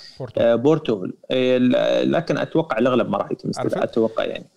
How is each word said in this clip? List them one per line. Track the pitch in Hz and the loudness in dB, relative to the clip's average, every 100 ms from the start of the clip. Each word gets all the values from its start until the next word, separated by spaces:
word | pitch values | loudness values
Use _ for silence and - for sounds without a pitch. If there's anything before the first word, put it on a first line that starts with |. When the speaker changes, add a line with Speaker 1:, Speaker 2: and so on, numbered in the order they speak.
| - - | -18 -14
Speaker 1:
بورتو. | 131 - | -10 0
Speaker 2:
آه، | 117 | 2
بورتو. | 117 135 160 156 107 90 - - | 4 4 2 0 -4 -4 -10 -4
آه، | 131 127 127 | 0 2 4
ل-، | 127 123 110 123 127 | 4 2 2 2 2
لكن | 147 160 143 | 0 -2 -4
أتوقع | 131 - - 113 | -2 -2 -2 0
الأغلب | 127 123 104 | 0 0 0
ما | 147 | -2
راح | - | -4
يتم | - - | -6 -8
استدعاء، | - - - | -6 -4 -4
Speaker 1:
عرفت؟ | - | -2
Speaker 2:
أتوقع، | - 113 - | 0 -2 -2
يعني. | 104 - - | -6 -8 -12